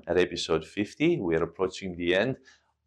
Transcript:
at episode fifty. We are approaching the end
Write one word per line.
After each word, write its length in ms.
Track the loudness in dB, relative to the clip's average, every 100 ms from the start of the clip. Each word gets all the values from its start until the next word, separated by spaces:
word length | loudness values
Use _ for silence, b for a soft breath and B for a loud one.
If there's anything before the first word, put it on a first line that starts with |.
| 0
at 100 | 2
episode 460 | 2 0 -2 -2
fifty. 560 | -2 -6 -6 0 0 2
We 160 | 0 0
are 80 |
approaching 540 | 0 -2 -4 -4 -10 -4
the 180 | 2 2
end 220 | 2 -2 b b b b